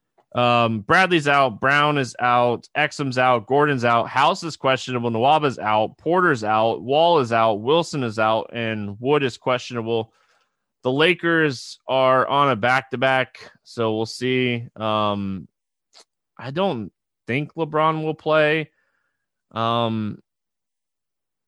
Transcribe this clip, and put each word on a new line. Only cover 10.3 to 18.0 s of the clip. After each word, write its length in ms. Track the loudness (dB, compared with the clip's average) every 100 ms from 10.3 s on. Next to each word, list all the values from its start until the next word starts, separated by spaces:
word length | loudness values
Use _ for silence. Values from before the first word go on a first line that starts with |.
| _ _ _ _ _
The 80 | -4
Lakers 880 | 2 2 0 0 0 0 -2 -12 -16 -4
are 400 | 2 4 4 2
on 240 | 2 2
a 40 | 2
back-to-back, 960 | 2 0 -2 -2 2 2 0 -8 -20 _
so 320 | -14 -4 -2 -2
we'll 100 | -4
see. 640 | -4 -2 0 0 -2 -8 -8
Um, 720 | -2 0 0 -2 -4 -8 -12 _ _ _ _ _ _ _ _ -16
I 140 | -10
don't 400 | -4 -4 -4 -8 -14 _ _ -6
think 300 | -6 -6 -6
LeBron 480 | -4 0 0 0